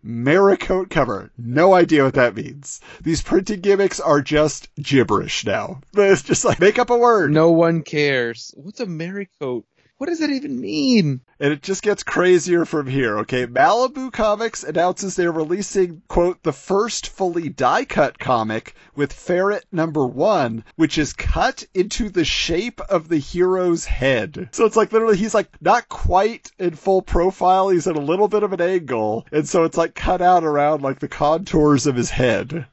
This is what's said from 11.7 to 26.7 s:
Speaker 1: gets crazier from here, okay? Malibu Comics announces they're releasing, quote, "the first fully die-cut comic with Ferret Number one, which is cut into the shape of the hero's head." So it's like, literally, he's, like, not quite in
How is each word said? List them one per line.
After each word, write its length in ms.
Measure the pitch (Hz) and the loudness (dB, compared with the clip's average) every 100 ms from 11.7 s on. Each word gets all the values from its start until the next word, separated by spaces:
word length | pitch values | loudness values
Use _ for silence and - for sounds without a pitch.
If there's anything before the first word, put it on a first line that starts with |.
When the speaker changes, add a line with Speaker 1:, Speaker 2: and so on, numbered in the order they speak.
| 196 | -4
Speaker 1:
gets 200 | 208 196 | -2 -2
crazier 640 | - - 180 180 151 170 160 | -2 0 4 4 4 0 0
from 200 | 156 135 | -4 -2
here, 340 | 135 120 104 | -2 0 -2
okay? 260 | 110 127 120 | -2 -4 -2
Malibu 680 | 120 151 220 254 269 262 | 2 4 4 0 -4 -10
Comics 500 | - 226 208 226 - | -2 -2 0 -4 -8
announces 540 | - 156 180 185 196 180 | -6 0 0 -2 -6 -2
they're 160 | 170 | -2
releasing, 720 | 160 156 185 190 196 180 165 _ | -2 -4 -4 -4 -2 -2 -4 _
quote, 360 | - 175 180 | 0 0 0
"the 100 | 160 | -6
first 540 | 135 - 196 226 - - | -6 -2 -2 0 -6 -12
fully 400 | - 190 170 151 | -6 -4 -4 -6
die-cut 680 | 135 127 185 277 - 196 - | -2 0 0 -2 0 0 -2
comic 560 | - 120 110 113 - - _ | -2 -2 -2 -6 -8 -20 _
with 160 | - 143 | -6 -6
Ferret 500 | - - 175 196 208 _ | -6 -4 0 0 -2 _
Number 340 | 170 160 151 127 | -4 -2 -2 -2
one, 580 | 123 185 190 123 113 - - | 0 0 2 -2 -6 -12 -2
which 220 | 156 - | 0 0
is 160 | 143 | -4
cut 500 | - - 160 220 - - | -4 -2 0 0 -4 -8
into 380 | 190 180 - 214 | -4 -2 -4 -4
the 160 | 180 143 | -2 -2
shape 520 | - - 170 233 - 147 | -2 -2 -4 -4 -10 -4
of 180 | 185 160 | -4 -2
the 80 | 165 | -4
hero's 680 | 135 175 180 185 180 170 - | -4 -2 0 2 0 -2 -2
head." 640 | - 131 123 156 - 180 | -2 0 0 -2 -10 -12
So 140 | - 220 | 0 2
it's 100 | 220 | 2
like, 160 | 214 | 2
literally, 240 | 220 226 196 | 2 2 0
he's, 160 | 220 | 0
like, 160 | 214 - - | -2 -2 -4
not 260 | 160 233 - | 2 2 0
quite 640 | - - 180 208 226 - _ | -4 0 2 0 -4 -18 _
in 160 | 185 | -6